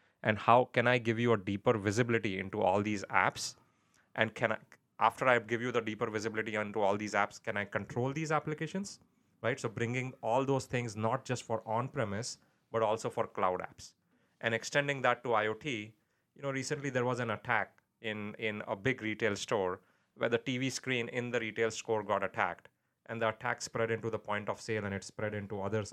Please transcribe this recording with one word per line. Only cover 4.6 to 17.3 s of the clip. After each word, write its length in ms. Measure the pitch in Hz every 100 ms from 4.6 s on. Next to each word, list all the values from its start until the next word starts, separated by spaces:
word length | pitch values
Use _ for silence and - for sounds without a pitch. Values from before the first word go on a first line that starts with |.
| - - _ -
after 280 | 110 - 131
I 120 | 120
give 220 | 107 117
you 100 | 123
the 100 | 117
deeper 280 | 110 107 113
visibility 460 | 107 110 107 110
into 260 | 107 107 107
all 160 | 98 104
these 160 | 104
apps, 280 | 101 104 -
can 160 | - 101
I 80 |
control 460 | 101 110 - 120 131
these 200 | 147 156
applications? 680 | 151 156 151 156 190 202 - _ _ _ _
Right? 180 | 113 131
So 100 | 120
bringing 440 | 117 117 127 127 -
all 220 | 110 123
those 220 | 135 135
things, 300 | - 123 120
not 300 | 107 113 120
just 180 | - 123
for 200 | - 110
on-premise, 720 | 110 113 131 143 104 101 - - _ _ _
but 120 | 113
also 260 | 107 110 101
for 180 | - 104
cloud 340 | - 92 90
apps. 320 | - - - _ _ _ _ -
And 120 | 113
extending 480 | 113 - 147 143 139
that 200 | 123 120
to 100 | 127
I 140 | 107 107
O 60 |
T, 400 | 110 151 113 107 - _ _ _
you 60 | -
know, 100 | 139
recently 380 | 135 127 147 139
there 160 | 123
was 140 | 123 123
an 120 | 120